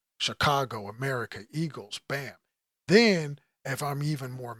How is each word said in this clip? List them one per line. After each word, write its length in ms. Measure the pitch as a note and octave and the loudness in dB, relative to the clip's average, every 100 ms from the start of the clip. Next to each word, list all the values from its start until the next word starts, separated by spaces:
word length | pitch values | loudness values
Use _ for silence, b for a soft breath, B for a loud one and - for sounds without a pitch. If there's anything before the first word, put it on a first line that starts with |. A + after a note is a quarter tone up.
| _ - | _ -6
Chicago, 680 | - A2 D3 C#3 B2+ A2 G2 | -4 0 2 2 0 -4 -10
America, 560 | A2+ C#3 B2+ A2 - G2+ | -6 -4 -2 -6 -10 -8
Eagles, 520 | D3+ E3 B2+ G#2 - - | -4 -4 -6 -12 -12 -6
bam. 260 | C#3 B2+ - _ _ _ _ - | -6 -6 -14 _ _ _ _ 6
Then 500 | G3 A#3 F3+ D3 C#3+ _ _ | 8 8 4 -2 -8 _ _
if 180 | - C3+ | -8 -4
I'm 220 | D3 C#3+ | -4 -2
even 280 | D3 D3 C3 | -2 -2 -4
more 260 | B2+ A#2+ A2+ | -8 -10 -10